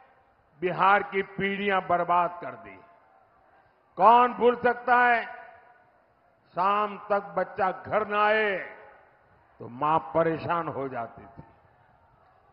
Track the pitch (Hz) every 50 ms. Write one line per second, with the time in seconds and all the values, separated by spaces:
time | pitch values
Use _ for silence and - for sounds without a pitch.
0 | _ _ _ _ _ _ _ _ _ _ _ - 165 180 165 - 180 190 202 202
1 | 196 202 190 196 190 - - - 196 196 196 190 202 202 196 190 175 165 175 175
2 | 175 170 175 175 175 170 - - 151 131 123 - 104 101 95 95 - - _ _
3 | _ _ _ _ _ _ _ _ _ _ _ _ _ _ _ _ _ _ _ -
4 | 180 214 233 240 247 247 220 196 220 240 240 240 240 247 233 240 - 247 240 247
5 | 247 240 240 226 208 - - - - - - - - - _ _ _ _ _ _
6 | _ _ _ _ _ _ _ _ _ _ - 165 180 196 202 208 208 202 202 190
7 | - - 208 202 196 170 170 185 185 - - 208 196 185 180 - - - 165 208
8 | 214 202 208 208 208 208 214 220 214 208 190 165 139 120 - - - - - -
9 | _ _ _ _ _ _ _ _ _ _ _ - 117 113 117 127 147 151 160 160
10 | - - - 160 165 165 160 139 120 139 170 170 165 151 131 127 139 135 127 120
11 | 117 113 - - 104 92 - - - - _ _ _ _ _ _ _ _ _ _
12 | _ _ _ _ _ _ _ _ _ _